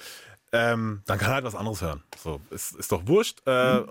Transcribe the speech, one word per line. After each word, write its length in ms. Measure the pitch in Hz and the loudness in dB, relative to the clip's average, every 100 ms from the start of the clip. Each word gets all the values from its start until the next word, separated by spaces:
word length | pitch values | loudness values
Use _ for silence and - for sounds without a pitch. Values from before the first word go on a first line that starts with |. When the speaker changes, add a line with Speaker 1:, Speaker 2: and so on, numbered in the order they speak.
| - - - - _ | -18 -18 -20 -20 _
Speaker 1:
ähm, 500 | 117 117 113 110 101 - | 2 2 2 -2 -4 -2
dann 120 | 101 | 0
kann 120 | 101 | 2
er 60 | 135 | 0
halt 100 | 127 | -2
was 100 | 101 | -4
anderes 260 | 107 104 | -6 -4
hören. 220 | 85 76 - - | -4 -6 -10 -14
So, 240 | 82 73 - | -10 -10 -10
ist, 260 | - - 67 | -12 -10 -8
ist 160 | - | -4
doch 160 | 98 95 | -2 2
wurscht, 340 | 196 226 - - | 2 2 -2 2
äh, 340 | 127 127 127 | 4 6 4
Speaker 2:
Mhm. 60 | - | 2